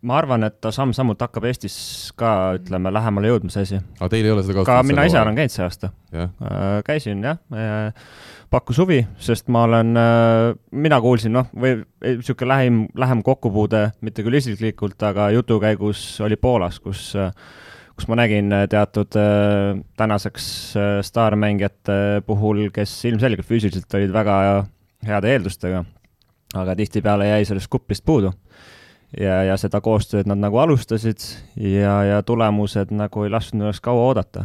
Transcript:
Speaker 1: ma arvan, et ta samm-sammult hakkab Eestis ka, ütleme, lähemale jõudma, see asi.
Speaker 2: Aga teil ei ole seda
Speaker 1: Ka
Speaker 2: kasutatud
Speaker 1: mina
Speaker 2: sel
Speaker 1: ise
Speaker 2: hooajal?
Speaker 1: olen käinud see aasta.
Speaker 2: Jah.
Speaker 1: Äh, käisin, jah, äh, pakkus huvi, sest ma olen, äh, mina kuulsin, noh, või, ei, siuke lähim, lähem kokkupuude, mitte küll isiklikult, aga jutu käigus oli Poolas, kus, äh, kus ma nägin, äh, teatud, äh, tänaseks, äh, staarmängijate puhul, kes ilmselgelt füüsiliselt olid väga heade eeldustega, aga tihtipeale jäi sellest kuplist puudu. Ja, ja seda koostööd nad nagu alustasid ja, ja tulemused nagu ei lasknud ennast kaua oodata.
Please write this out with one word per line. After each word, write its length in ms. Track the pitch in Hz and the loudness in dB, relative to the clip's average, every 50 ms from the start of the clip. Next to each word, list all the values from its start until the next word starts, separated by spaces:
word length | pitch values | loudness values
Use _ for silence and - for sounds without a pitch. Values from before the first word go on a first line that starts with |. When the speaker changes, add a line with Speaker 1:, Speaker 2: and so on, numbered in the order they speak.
Speaker 1:
ma 140 | - 120 123 147 | -4 0 0 0
arvan, 280 | 160 143 127 117 110 | 0 2 0 0 0
et 100 | 107 - _ | 0 -4 _
ta 120 | - 110 | -6 -6
samm-sammult 500 | 110 - 135 135 113 - 131 123 107 - | -4 -2 -2 -2 0 0 0 0 0 -2
hakkab 240 | 120 120 _ 113 101 | -4 -6 _ -4 -4
Eestis 300 | 117 127 - - 98 - - - - - - - - - | -4 -4 -4 -8 -10 -10 -10 -14 -14 -14 -14 -14 -16 -8
ka, 420 | - 117 113 110 95 92 92 92 | -4 0 0 2 2 2 0 -2
ütleme, 340 | 92 90 - 98 92 92 92 | -4 -6 -6 -6 -4 -4 -2
lähemale 380 | 95 107 113 117 101 101 101 110 | -2 -2 0 0 0 0 2 2
jõudma, 220 | 120 110 98 90 | 2 2 0 -2
see 140 | - 104 98 | -4 -4 -4
asi. 140 | 92 101 95 92 - - | -2 -4 -6 -6 -8 -10
Speaker 2:
Aga 140 | - 90 90 | -6 -4 -2
teil 160 | 107 113 110 | 0 2 2
ei 80 | 107 110 | 2 2
ole 100 | 104 95 | 2 0
seda 100 | 95 98 | 0 0
Speaker 1:
Ka 80 | 98 95 | 0 2
Speaker 2:
kasutatud 260 | 120 127 123 127 135 | 4 4 4 4 4
Speaker 1:
mina 120 | 143 143 | 4 4
Speaker 2:
sel 80 | 143 170 | 4 4
Speaker 1:
ise 80 | 175 143 | 4 4
Speaker 2:
hooajal? 100 | 110 107 | 4 2
Speaker 1:
olen 100 | 107 123 | 2 0
käinud 160 | 156 127 - | -2 -2 -2
see 120 | - 92 | -2 -4
aasta. 240 | 90 - - - 92 - - _ _ | -4 -4 -6 -10 -10 -10 -10 _ _
Speaker 2:
Jah. 220 | - 82 85 90 92 - | -8 -6 -6 -6 -6 -8
Speaker 1:
Äh, 260 | 123 104 98 95 95 98 101 104 104 | -8 -6 -4 -4 -2 -2 -2 -2 -2
käisin, 400 | - 147 156 - 110 104 98 101 | -2 -4 -4 -4 -4 -6 -4 -4
jah, 160 | 131 160 170 _ _ | -4 -6 -6 _ _
äh, 580 | 139 110 110 110 107 107 107 107 107 - - - - - - - - - - | -8 -6 -6 -4 -4 -4 -4 -6 -8 -10 -18 -20 -20 -20 -20 -20 -20 -20 -10
pakkus 340 | - - 127 - - 120 123 | -2 -2 -2 0 0 0 0
huvi, 200 | 180 185 175 135 117 101 - | 2 4 4 2 2 0 -6
sest 340 | - - - 117 - - - | -10 -2 -2 -2 -2 0 0
ma 160 | 123 117 117 | 2 4 4
olen, 260 | 117 117 117 113 117 117 | 4 4 4 4 4 4
äh, 600 | 117 117 117 117 117 117 113 113 113 113 117 117 - _ _ | 4 4 4 4 4 4 4 4 4 2 2 0 -4 _ _
mina 300 | - 123 147 160 151 131 | -6 -2 0 2 2 4
kuulsin, 340 | 110 123 127 113 107 113 110 | 4 4 2 2 2 0 0
noh, 140 | 127 131 - | 0 0 -2
või, 240 | - - 120 131 127 110 95 _ _ _ | -4 -2 0 0 0 0 -4 _ _ _
ei, 200 | - 120 127 117 | -4 -4 -4 -4
siuke 280 | 123 - 131 - 131 123 | -4 -6 -6 -4 -2 0
lähim, 380 | 131 135 131 127 120 113 110 - | 0 2 4 4 2 2 2 -2
lähem 300 | - - 131 127 131 117 104 | -4 -4 0 0 0 0 2
kokkupuude, 600 | - 131 - - 120 98 107 107 101 110 110 104 107 107 _ | 0 -2 0 0 -2 0 2 2 2 2 2 2 0 -2 _
mitte 280 | - 107 104 - 104 | -10 -10 -8 -6 -4
küll 140 | 113 120 147 | 0 0 0
isiklikult, 580 | 131 127 107 - 110 110 104 - - 104 - _ | 0 -2 -6 -4 -4 -4 -4 -4 -6 -8 -6 _
aga 280 | - 104 98 101 104 104 | -4 -2 0 0 2 2
jutu 280 | 104 117 120 - 117 107 | 2 2 2 2 0 2
käigus 460 | 98 110 107 101 104 104 104 - - - - - | 2 2 0 0 -2 -4 -4 -4 -8 -14 -8 -4
oli 180 | 107 107 107 - | -2 -2 -2 0
Poolas, 420 | - 123 127 113 90 87 87 - | 0 2 2 2 0 -2 -4 -8
kus, 320 | _ - 101 - - - | _ -10 -10 -10 -10 -8
äh, 180 | - 104 98 92 95 _ - - - - - - - - - _ | -4 -4 -4 -4 -4 _ -16 -20 -20 -20 -20 -20 -20 -20 -20 _
kus 180 | _ - - - | _ -12 -4 -2
ma 100 | 113 117 | 0 2
nägin, 320 | 120 113 107 104 104 101 | 2 2 2 2 2 2
äh, 140 | 101 98 101 98 | 2 2 2 2
teatud, 460 | - 104 104 - _ 104 101 - - | 2 2 0 2 _ -4 -4 0 0
äh, 640 | 107 104 104 104 104 104 104 104 101 98 101 101 98 - - _ | 2 2 4 4 4 2 2 2 2 0 -2 -2 -6 -8 -12 _
tänaseks, 520 | - 110 110 107 101 - 104 - - - - - - - - | -2 -2 0 0 -2 -2 -6 -10 -10 -12 -10 -10 -12 -14 -6
äh, 180 | - 104 101 101 101 101 | -4 -2 0 0 0 -2
staarmängijate 1200 | 98 - _ 117 113 110 107 104 104 104 104 101 101 101 _ _ _ - 101 98 101 101 101 104 101 | -4 -4 _ 0 2 2 2 2 0 0 0 0 -2 -2 _ _ _ -2 0 0 0 0 0 -2 -2
puhul, 460 | - 110 101 110 107 107 101 107 101 | -2 -2 0 0 0 0 0 -2 -2
kes 260 | - - 104 101 - - - | -2 -4 -4 -4 -6 -6 -4
ilmselgelt 420 | 120 117 107 117 131 110 92 92 | -2 0 0 0 0 0 -2 -2
füüsiliselt 480 | - 113 117 104 101 - 92 87 _ - | -2 -2 0 0 0 -2 -2 -8 _ -2
olid 200 | 101 101 - 92 | 0 0 2 0
väga 260 | 110 110 104 101 98 98 98 101 101 101 101 - _ _ _ _ _ - | 0 2 2 2 2 4 4 2 2 0 -2 -8 _ _ _ _ _ -6
heade 260 | 110 104 101 95 110 | -4 -2 -2 0 2
eeldustega, 540 | 135 131 90 95 92 - - 90 92 92 85 - - _ _ _ _ _ _ _ _ _ _ _ | 0 2 0 -2 -8 -6 -6 -4 -4 -4 -4 -8 -12 _ _ _ _ _ _ _ _ _ _ _
aga 220 | - 95 92 92 92 | -8 -6 -4 -4 -2
tihtipeale 520 | 90 107 98 - 110 95 107 104 101 98 101 | -2 -4 -2 -2 -2 0 0 0 2 2 2
jäi 180 | 104 107 104 | 2 2 2
sellest 240 | 98 107 98 90 - | 0 -2 -6 -6 -4
kuplist 360 | - 123 _ _ 107 - _ | -4 -6 _ _ -8 -6 _
puudu. 260 | - 160 135 101 95 92 - _ _ _ - - - - - - - _ _ _ _ - | 0 2 2 2 0 -2 -6 _ _ _ -20 -20 -20 -20 -20 -20 -20 _ _ _ _ -8
Ja, 240 | - 104 98 92 92 | -4 -2 0 2 2
ja 140 | 95 95 95 | 2 2 0
seda 240 | 98 - 101 - 104 | 0 -2 -2 -2 -2
koostööd 480 | 95 113 113 107 98 - - 104 98 98 | 0 2 0 0 0 0 -2 -2 0 0
nad 80 | 101 | 0
nagu 220 | 101 101 104 104 117 | 0 0 0 2 2
alustasid 640 | 143 165 151 127 110 - 117 110 107 113 107 - - - - - - - _ | 4 4 2 2 0 -2 -4 -2 -2 -2 -4 -4 -8 -16 -16 -18 -20 -18 _
ja, 400 | - 110 98 98 98 101 101 101 101 | -6 -2 0 2 2 4 4 4 2
ja 160 | 101 101 101 104 98 | 2 2 2 0 0
tulemused 680 | - 117 117 113 107 104 104 104 98 - 107 98 95 | 0 0 2 2 2 2 0 -2 -2 -2 -4 -4 -2
nagu 300 | 107 104 104 104 - 107 104 | -2 -4 -4 -4 -4 -4 -4
ei 60 | 104 | -2
lasknud 320 | 101 113 107 - - 110 104 | -2 -4 -4 -4 -4 -4 -2
ennast 160 | 107 104 - | -2 -4 -6
kaua 220 | - 117 123 120 117 | -4 -2 0 2 2
oodata. 380 | 127 131 110 98 _ _ 98 98 | 2 2 0 -2 _ _ -10 -10